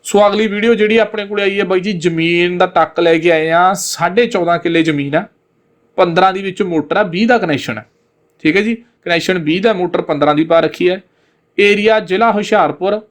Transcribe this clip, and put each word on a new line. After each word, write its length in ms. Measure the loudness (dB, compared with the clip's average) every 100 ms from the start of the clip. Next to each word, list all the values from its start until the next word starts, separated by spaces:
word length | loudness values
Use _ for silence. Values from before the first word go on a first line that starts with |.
ਸੋ 220 | 0 2 4
ਅਗਲੀ 200 | 2 -2
ਵੀਡੀਓ 280 | 0 2
ਜਿਹੜੀ 220 | 2 2 2
ਆਪਣੇ 260 | 0 -4 -6
ਕੋਲੇ 160 | -2
ਆਈ 160 | -2 -2
ਹੈ 60 |
ਬਾਈ 160 | -2 -2
ਜੀ, 120 | -2
ਜ਼ਮੀਨ 640 | -4 -4 -2 -2 0 0 0
ਦਾ 80 | 0
ਟੱਕ 340 | 2 0 0
ਲੈ 160 | 2 2
ਕੇ 120 | 2
ਆਏ 180 | 2 2
ਆ। 220 | 2 2
ਸਾਢੇ 520 | 0 -6 -4 -2 0 0
ਚੌਦਾਂ 320 | -2 -2 -2
ਕਿੱਲੇ 240 | 0 0
ਜ਼ਮੀਨ 320 | 0 -2 -2
ਆ, 100 | -4 -4 _ _ _ _ _ _ -2
ਪੰਦਰਾਂ 340 | 0 2 2
ਦੀ 100 | 0
ਵਿੱਚ 200 | -8 -4
ਮੋਟਰ 320 | -2 -2 -2 -2
ਆ, 60 |
ਵੀਹ 240 | -2 0 2
ਦਾ 100 | 2
ਕਨੈਕਸ਼ਨ 400 | 0 -4 -6 -10
ਹੈ, 80 | -14 _ _ _ _ _
ਠੀਕ 120 | -2 0
ਹੈ 60 |
ਜੀ। 120 | -2
ਕਨੈਕਸ਼ਨ 640 | -4 _ _ -4 -2 0 -2
ਵੀਹ 240 | 0 0
ਦਾ, 100 | 0
ਮੋਟਰ 300 | 0 -2 -4
ਪੰਦਰਾਂ 320 | -4 0 0
ਦੀ 100 | 0
ਪਾ 160 | 2 2
ਰੱਖੀ 300 | 0 -2 -2
ਹੈ। 100 | -2 _ _ _ _ _ 0
ਏਰੀਆ 420 | 2 2 2 0
ਜ਼ਿਲ੍ਹਾ 300 | 0 0 0
ਹੁਸ਼ਿਆਰਪੁਰ 680 | 0 0 0 0 -2 -4 -4 -8